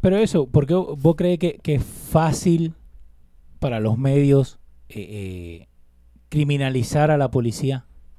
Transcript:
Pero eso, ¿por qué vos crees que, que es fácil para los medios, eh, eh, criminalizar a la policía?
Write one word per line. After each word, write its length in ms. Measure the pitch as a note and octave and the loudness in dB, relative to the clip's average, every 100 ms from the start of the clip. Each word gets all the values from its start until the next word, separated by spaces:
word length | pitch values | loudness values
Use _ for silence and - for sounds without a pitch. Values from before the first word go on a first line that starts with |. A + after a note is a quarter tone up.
Pero 160 | F#3 G3 | 2 2
eso, 280 | A3 E3+ C#3 | 2 0 2
¿por 200 | B2+ C#3 | 2 4
qué 80 | |
vos 420 | F3+ F3+ D3 D3+ D#3 | 0 -2 0 2 2
crees 240 | F3 F3 | 0 0
que, 180 | F3 - | -2 -4
que 120 | - C#3+ | -2 -2
es 80 | - | -2
fácil 880 | - - D#3+ D#3+ - F3+ E3 E3 - - - - - - _ - - | -10 -2 0 2 0 2 2 0 -6 -20 -20 -20 -20 -20 _ -20 -6
para 200 | C#3+ A#2 | -4 -2
los 180 | G#2+ A#2 | -2 0
medios, 640 | C3+ C#3 C#3+ C#3 C3 - - - - | 2 2 4 4 2 -6 -20 -20 -18
eh, 180 | G#2+ G2 | -16 -12
eh, 580 | G#2 F#2+ F#2 E2+ E2+ - _ - _ - _ - | -12 -10 -10 -12 -16 -20 _ -20 _ -20 _ -6
criminalizar 840 | D3+ D3 C#3+ C3+ B2+ A2+ D3+ D3+ | -2 -2 -2 -2 -2 -2 0 2
a 60 | D3+ | 2
la 140 | C3 | 0
policía? 540 | C3 A#2 - C3+ C3 - - - | -2 -2 -4 -4 -6 -10 -20 -20